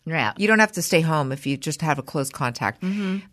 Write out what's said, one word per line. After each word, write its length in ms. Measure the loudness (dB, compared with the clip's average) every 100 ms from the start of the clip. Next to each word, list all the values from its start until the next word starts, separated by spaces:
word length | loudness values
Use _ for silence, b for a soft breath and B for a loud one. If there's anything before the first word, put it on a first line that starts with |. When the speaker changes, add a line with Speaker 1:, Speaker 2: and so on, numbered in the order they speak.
Speaker 1:
Yeah. 280 | -6 0 0 2
Speaker 2:
you 120 | 4
don't 100 | 4
have 140 | 4
to 100 | 0
stay 180 | 2 2
home 300 | 4 2 0
if 160 | -4 -4
you 100 | -4
just 240 | -4 -4
have 180 | -2 -2
a 20 |
close 260 | -4 -4 -4
contact. 540 | -4 -6 -2 -4 -4
Speaker 1:
Mm-hmm. 360 | -4 -4 -4 -6 B